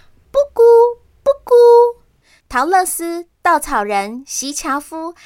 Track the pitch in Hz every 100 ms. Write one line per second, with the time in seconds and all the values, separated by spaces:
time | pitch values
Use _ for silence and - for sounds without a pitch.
0 | _ _ _ 539 571 - 466 466 480 480
1 | _ _ - 554 - 480 480 466 480 480
2 | _ _ _ _ - 247 294 370 359 -
3 | 339 339 339 _ 359 311 294 254 208 202
4 | 202 240 269 - 269 285 320 277 - 320
5 | 330 339